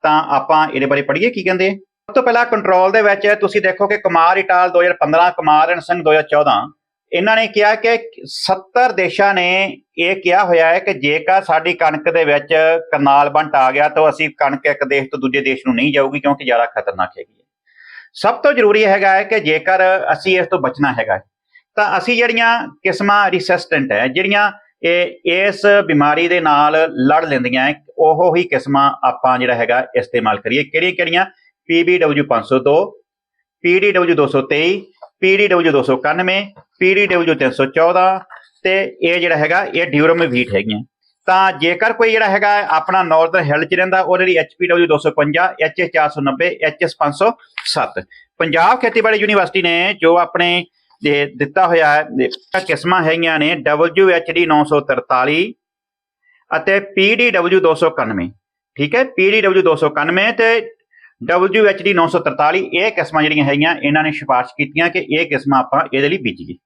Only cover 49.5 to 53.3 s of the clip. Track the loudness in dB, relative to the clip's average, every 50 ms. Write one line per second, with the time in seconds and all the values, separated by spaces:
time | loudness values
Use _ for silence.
49.5 | -2 -2 -2 0 0 0 -2 -2 -4 0 2 2 4 4 2 0 -2 -2 0 0
50.5 | 0 -2 -4 _ _ _ _ _ _ _ -2 -2 0 0 -2 -4 -4 -6 -6 -4
51.5 | 0 0 2 2 4 4 4 4 2 2 0 -2 -4 -4 -4 -4 -4 -10 _ _
52.5 | -6 -6 -4 -4 -6 -4 -2 0 0 0 2 0 0 0 -2 -2